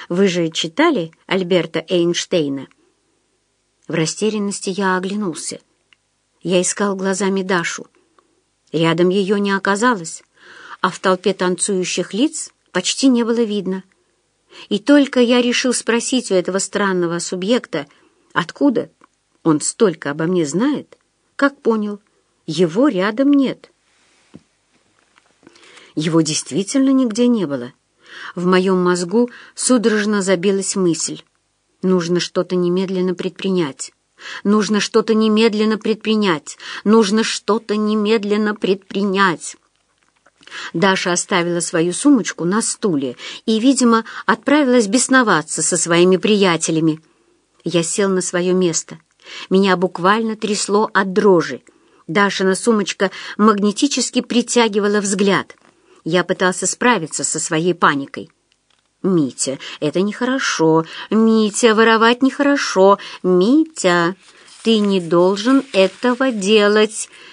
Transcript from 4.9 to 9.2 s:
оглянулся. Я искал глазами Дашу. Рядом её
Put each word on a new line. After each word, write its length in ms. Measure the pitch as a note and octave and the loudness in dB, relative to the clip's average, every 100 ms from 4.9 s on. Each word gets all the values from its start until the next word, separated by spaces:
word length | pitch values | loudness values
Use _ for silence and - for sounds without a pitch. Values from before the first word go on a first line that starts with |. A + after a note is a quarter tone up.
| F#3 | -2
оглянулся. 600 | F#3 G3+ G#3 D3 - - _ _ _ _ _ _ _ _ | -2 -6 -6 -6 -10 -14 _ _ _ _ _ _ _ _
Я 180 | E3 F3+ | -2 0
искал 340 | F#3 - G3+ G3 | 0 -2 -4 -2
глазами 460 | F#3+ F#3+ G3+ F#3+ | -4 -2 -2 -2
Дашу. 460 | F#3 F#3 E3+ - - _ _ _ _ _ _ _ _ | -2 -2 -2 -8 -14 _ _ _ _ _ _ _ _
Рядом 380 | G3+ E3 E3 F3+ | -2 0 2 2
её 280 | F#3+ | 2